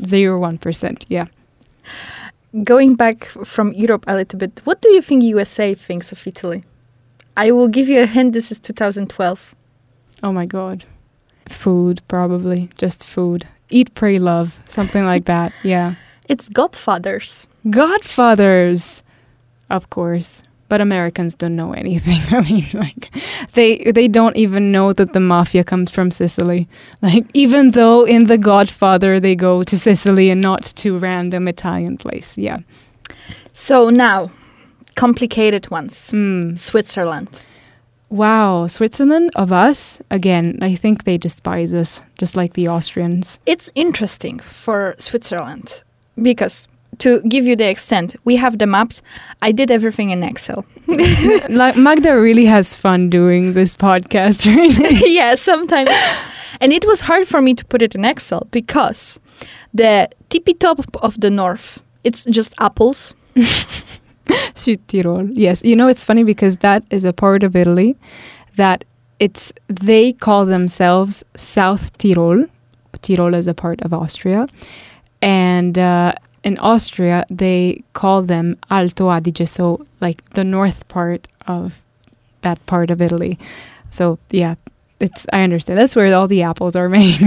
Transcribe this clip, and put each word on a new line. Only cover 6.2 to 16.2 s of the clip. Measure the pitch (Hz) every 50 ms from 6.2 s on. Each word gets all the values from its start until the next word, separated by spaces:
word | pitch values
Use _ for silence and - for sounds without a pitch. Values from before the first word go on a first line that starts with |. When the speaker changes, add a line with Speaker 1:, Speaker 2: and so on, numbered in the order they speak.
| -
Speaker 2:
Italy? | 185 180 - - 180 170 190 - _ _ _ _ _ _ _ _ _ _ _ _ _ _
I | 202 214 220
will | 247 240 247
give | 233 214 262 269
you | 262 277 247
a | 247
hint, | 214 220 254 254 254 226
this | 226 226 -
is | 214 -
two | - - 220
thousand | - 220 202 196 202 196 190
twelve. | - - 190 175 185 - - _ _ _ _ _ _ _ _ _ _ _ _ _ _ _ -
Speaker 1:
Oh | 202 190
my | 180 175
God. | 180 196 190 190 185 190 185 - _ - _ _ _ _ _ _ _ _ _ _
Food, | - - - - 196 180 175 175 180 180 180 -
probably. | - 190 180 180 175 180 180 185 180 180 175 180 175 _
Just | - 190 180 - - -
food. | - - 185 180 175 175 175 - - _ _ _ _
Eat, | - 247 247 - _
pray, | - 220 208 196 190
love. | 180 175 170 170 170 170 - - _
Something | _ - - 190 - - 202 196
like | 185 180 180 175
that. | - 175 170 170 - -
<laughs> | - -
Yeah. | 196 185 175 175 175 175 - _ _ _ _